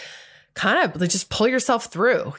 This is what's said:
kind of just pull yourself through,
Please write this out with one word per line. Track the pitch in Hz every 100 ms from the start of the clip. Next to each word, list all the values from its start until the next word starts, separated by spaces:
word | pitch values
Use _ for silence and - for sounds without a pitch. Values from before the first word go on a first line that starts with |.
| - - - - _
kind | - 196 277 294
of | 165 175
just | 185 -
pull | - 220
yourself | 254 - 226 -
through, | 165 233 226 -